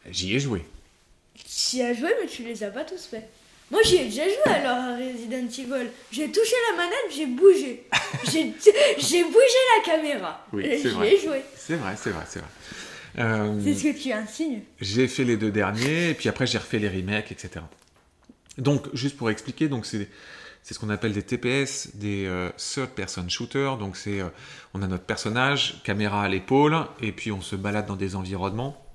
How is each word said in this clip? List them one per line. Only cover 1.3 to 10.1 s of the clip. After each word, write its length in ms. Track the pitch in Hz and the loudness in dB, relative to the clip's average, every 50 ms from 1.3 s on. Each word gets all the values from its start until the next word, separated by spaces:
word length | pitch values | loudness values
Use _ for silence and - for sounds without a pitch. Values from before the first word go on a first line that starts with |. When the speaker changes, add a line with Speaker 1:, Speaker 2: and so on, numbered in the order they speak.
| _ | _
Speaker 2:
Tu 440 | - - - - - - - 254 | -20 -18 -10 -6 -4 -2 -2 0
y 40 | 254 | 0
as 120 | 247 240 240 | 0 0 0
joué, 140 | 220 262 349 466 539 | -2 0 0 0 0
mais 60 | 381 | -2
tu 160 | 262 - - 233 | -4 -6 -10 -8
les 200 | 233 233 208 214 | -10 -8 -6 -8
as 60 | 202 | -8
pas 140 | 202 247 320 | -6 -8 -8
tous 180 | - 370 359 - | -8 -10 -12 -12
faits. 200 | - - 220 220 - - - - - - - - - | -12 -12 -14 -14 -16 -20 -20 -20 -20 -20 -20 -12 0
Moi, 100 | 254 403 440 | 4 4 6
j'y 120 | 440 359 | 6 6
ai 80 | 349 262 | 4 4
déjà 180 | 220 208 247 311 | 2 -2 0 0
joué 300 | 381 403 523 622 539 392 | 0 2 4 4 4 4
alors 240 | 285 277 254 247 | 4 2 2 0
à 180 | 247 254 254 240 | 0 -2 -4 -4
Resident 500 | 240 254 262 254 226 233 220 247 254 247 | -6 -6 -6 -8 -8 -8 -8 -6 -6 -6
Evil. 420 | 233 233 262 262 240 277 262 240 233 - - - - | -6 -8 -8 -8 -4 -4 -4 -4 -6 -10 -14 -20 -12
J'ai 200 | - 240 302 254 | -6 -6 -6 0
touché 220 | - 403 453 453 466 508 466 466 | 2 2 2 4 2 2 2 0
la 60 | 370 | 0
manette, 340 | 339 349 349 415 554 480 370 285 | 0 0 0 0 -2 -4 -4 -4
j'ai 120 | 269 311 | -4 -4
bougé. 580 | 262 247 254 359 392 359 277 277 262 233 - - - - - - | -4 2 8 10 10 10 8 2 -4 -6 -10 -8 -2 -2 -2 0
Speaker 1:
<laughs> 240 | - - - - - | -2 -6 -4 -2 0
Speaker 2:
J'ai, 220 | - 320 311 226 - - - 427 - 523 587 539 - | 2 2 0 0 -4 8 8 8 10 10 6 6 6
j'ai 260 | 269 285 - 302 349 339 | 2 0 2 2 2 2
bougé 360 | 320 - 453 539 508 466 523 523 508 453 | 6 8 8 8 8 8 6 6 6 6
la 60 | 427 - | 6 6
caméra. 600 | 349 330 320 311 294 | 2 0 0 0 -2